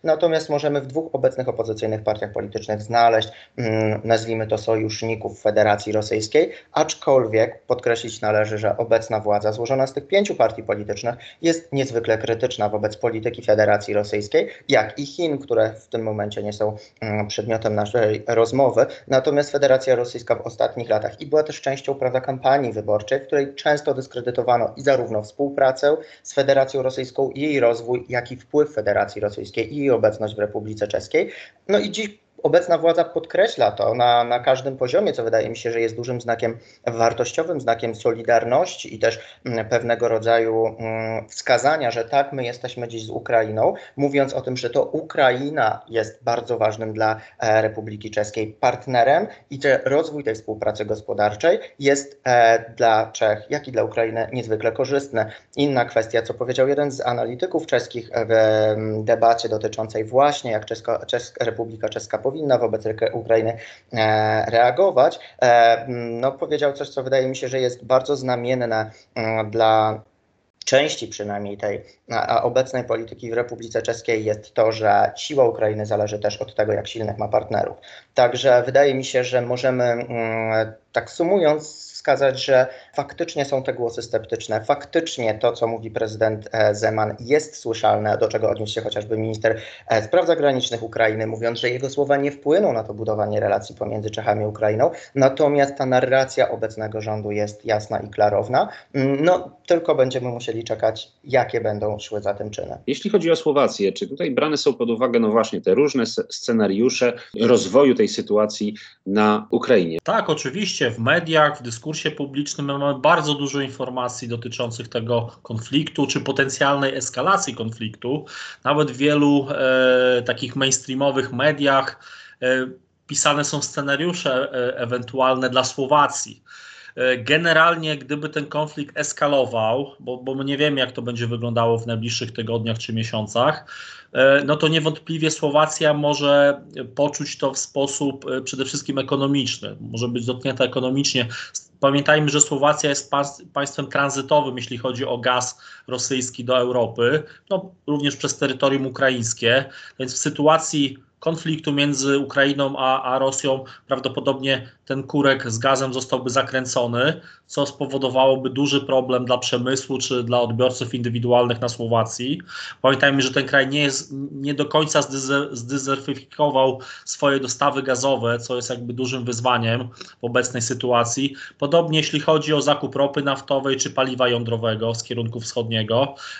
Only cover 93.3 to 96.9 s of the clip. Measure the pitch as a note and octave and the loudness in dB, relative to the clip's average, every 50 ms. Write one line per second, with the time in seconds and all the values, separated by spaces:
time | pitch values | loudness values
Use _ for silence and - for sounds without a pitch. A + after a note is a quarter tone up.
93.3 | G#2 G#2+ G#2+ G2+ G2+ G2+ G2+ - A2 - A2+ A2 A2+ G#2+ G#2+ A2 G#2+ A2+ G#2+ A#2+ | 0 0 2 2 0 0 -2 -8 -8 -8 -6 -6 -6 -6 -6 -6 -8 -2 0 0
94.3 | G#2 G#2+ G#2+ G#2+ G#2 - A2 G#2 G#2+ G#2+ C3+ F3 - - - - _ C#3 C3 C3+ | 0 0 -2 -4 -2 0 0 0 2 2 2 0 0 -4 -18 -6 _ 2 2 2
95.3 | C3+ - D#3 C#3+ D3 C#3+ C#3 C#3 C#3 - C#3 C3 B2+ B2 B2+ B2+ C3 C3+ C3 C3 | 4 4 2 4 4 4 2 2 0 -4 -2 2 2 2 4 4 2 2 2 0
96.3 | - C3+ B2+ - A#2+ A2 A2+ A2 A2 A2 A2 G#2+ | 2 0 2 2 0 -4 -6 -6 -6 -6 -8 -6